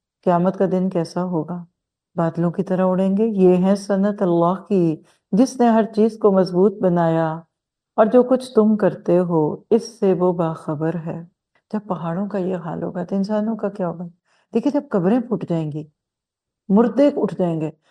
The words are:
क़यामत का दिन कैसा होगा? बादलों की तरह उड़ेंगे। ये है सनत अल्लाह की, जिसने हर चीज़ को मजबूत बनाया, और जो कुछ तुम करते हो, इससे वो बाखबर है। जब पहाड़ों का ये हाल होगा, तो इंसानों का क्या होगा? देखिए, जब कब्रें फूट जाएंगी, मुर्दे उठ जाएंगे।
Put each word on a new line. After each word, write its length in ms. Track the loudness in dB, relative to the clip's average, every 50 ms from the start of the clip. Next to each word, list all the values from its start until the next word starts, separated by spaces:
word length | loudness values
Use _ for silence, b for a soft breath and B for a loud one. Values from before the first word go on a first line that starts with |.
| _ _ _ _ 0
क़यामत 320 | 0 2 2 2 0 0
का 100 | 0 0
दिन 220 | 0 0 0 -2 -2
कैसा 320 | -2 -2 -4 -4 -4 -6
होगा? 460 | -6 -4 -4 -6 -6 -6 -8 -12 -12 -16 _ _ _ _ _ _ _ _ -6
बादलों 340 | -4 -2 -2 -2 -2 -2 -2
की 120 | -2 -4
तरह 220 | -4 -2 0 0 0
उड़ेंगे। 400 | 0 2 0 0 0 0 0 0
ये 320 | 0 2 4 4 6 6
है 200 | 6 4 2 2
सनत 460 | 0 0 -2 0 0 0 0 0 0
अल्लाह 320 | 0 0 2 2 2 2 0
की, 500 | -2 -4 -2 0 0 2 0 0 -4 b b b b b b 0
जिसने 320 | 2 2 2 2 2 2
हर 180 | 4 4 2 2
चीज़ 340 | 0 0 0 0 0 0 2
को 140 | 2 4
मजबूत 460 | 4 4 2 2 2 2 2 2 2 0
बनाया, 640 | 0 0 2 2 2 2 2 0 0 -2 -4 -8 -12 _ _ _ _ _ _ _ _ _ _ 2
और 100 | 2 4
जो 140 | 4 4
कुछ 300 | 4 4 2 -2 -2 -2 0
तुम 200 | 2 4 4 2
करते 400 | 2 2 0 0 -2 -2 0 2
हो, 500 | 2 2 2 0 0 0 0 -2 -6 -2 0
इससे 420 | 0 0 0 -2 -8 -2 0 0 0
वो 180 | 2 0 0
बाखबर 640 | 0 0 -2 -4 -4 -6 -8 -8 -6 -4 -4 -4 -4
है। 340 | -6 -8 -10 -10 -10 -12 -16 _ _ _ _ _ _ _ _
जब 80 | -8 -8
पहाड़ों 480 | -6 -6 -8 -6 -6 -6 -6 -6 -6 -6
का 100 | -4 -4
ये 160 | -4 -4 -6
हाल 280 | -6 -8 -8 -8 -8
होगा, 220 | -8 -8 -8 -8 -8
तो 120 | -6 -4
इंसानों 400 | -4 -4 -2 -2 -4 -2 -4 -4
का 120 | -4 -6 -6
क्या 180 | -6 -4 -6
होगा? 180 | -6 -6 -8 -12 -14 -16 _ _ _ _ _ _ _ -4
देखिए, 180 | -2 -2 -2
जब 160 | -2 -2 -4 -2
कब्रें 320 | -2 0 2 2 0 0
फूट 240 | 0 -2 -6 -6 -4
जाएंगी, 440 | -4 -4 -4 -4 -4 -8 -10 -12 -14 _ _ _ _ _ _ _ _ _ _ _ _ _ _ _ 2
मुर्दे 400 | 4 4 4 4 2 2 2 2
उठ 240 | 2 0 -2 -4 -2
जाएंगे। 380 | -2 -2 -2 -2 -4 -4 -6 -8 _ _ _